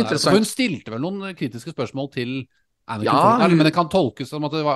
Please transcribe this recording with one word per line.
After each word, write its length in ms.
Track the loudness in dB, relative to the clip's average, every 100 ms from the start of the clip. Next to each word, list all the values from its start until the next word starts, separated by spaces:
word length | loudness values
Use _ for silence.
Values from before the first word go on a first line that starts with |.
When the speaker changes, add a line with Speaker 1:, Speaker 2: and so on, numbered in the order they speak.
Speaker 1:
interessant. 260 | 0 0 2
Speaker 2:
For 80 | 2
hun 80 | 2
stilte 460 | -2 -2 -4 -8
vel 80 | -6
noen 320 | -6 -6 -10
kritiske 400 | -8 -8 -8 -10
spørsmål 380 | -8 -8 -6 -8
til 320 | -6 -6 -6 -10 _ _ _ -12
Anakin 180 | -4 2
Speaker 1:
Ja, 120 | 4
Speaker 2:
Skywalker, 320 | 4 4 4
Speaker 1:
hun 80 | 4
Speaker 2:
men 80 | 4
det 80 |
kan 160 | 2 0
tolkes 380 | 2 0 -2 -10
som 140 | -6 -6
at 60 |
det 120 | -2
var, 120 | 0